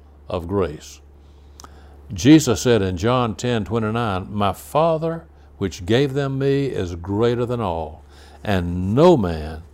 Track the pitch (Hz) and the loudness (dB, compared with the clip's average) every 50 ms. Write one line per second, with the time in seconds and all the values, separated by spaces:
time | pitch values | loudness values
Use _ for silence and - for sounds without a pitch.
0 | - - - - - - 104 90 82 85 98 101 90 78 73 76 - - - - | -20 -20 -20 -20 -10 -8 -6 -6 -4 -4 -2 -2 -2 -2 -4 -8 -14 -20 -20 -20
1 | - - - - - - - - - - - - - - - - - - - - | -20 -20 -20 -20 -20 -20 -20 -20 -20 -20 -20 -20 -20 -20 -20 -20 -20 -20 -20 -20
2 | - - 107 87 85 131 156 156 - 127 107 - - 127 117 107 95 95 92 85 | -16 -12 -10 2 6 8 8 8 8 4 0 0 2 2 4 4 2 0 -2 -2
3 | 101 117 127 127 120 113 98 - - 123 120 110 98 92 113 117 110 107 110 120 | 0 0 2 2 0 -2 -4 -4 -4 -2 -2 -2 -2 -2 -4 -2 -2 -2 -2 -2
4 | 120 107 95 92 98 - 104 104 101 98 87 - - - - 147 160 170 160 156 | -2 -2 -4 -4 -6 -6 -4 -2 -2 -2 -2 -4 -10 -4 -2 0 0 2 0 -2
5 | 160 165 165 165 - - - - - - - - 101 92 - - 92 90 113 127 | -2 -4 -6 -6 -10 -16 -20 -20 -20 -20 -8 -6 -6 -6 -6 -8 -2 0 2 2
6 | 143 139 131 143 139 139 135 131 135 139 139 139 139 131 101 98 95 87 90 85 | 2 2 0 -4 -4 -4 -4 -2 0 0 0 0 0 -2 -4 -4 -6 -6 -6 -8
7 | 85 98 101 104 117 120 120 117 123 113 123 117 110 95 82 82 80 76 78 - | -6 -4 -2 0 2 2 2 0 -2 -2 -2 -4 -2 -4 -4 -4 -6 -8 -12 -16
8 | - - - - - - - - - 107 101 92 85 87 87 90 90 95 107 131 | -20 -20 -20 -20 -20 -20 -20 -10 -4 -2 -2 0 0 -2 -4 -4 -2 0 2 6
9 | 165 180 175 127 98 87 85 78 76 78 - 80 - - | 6 6 6 6 2 0 -2 -4 -6 -8 -10 -12 -16 -20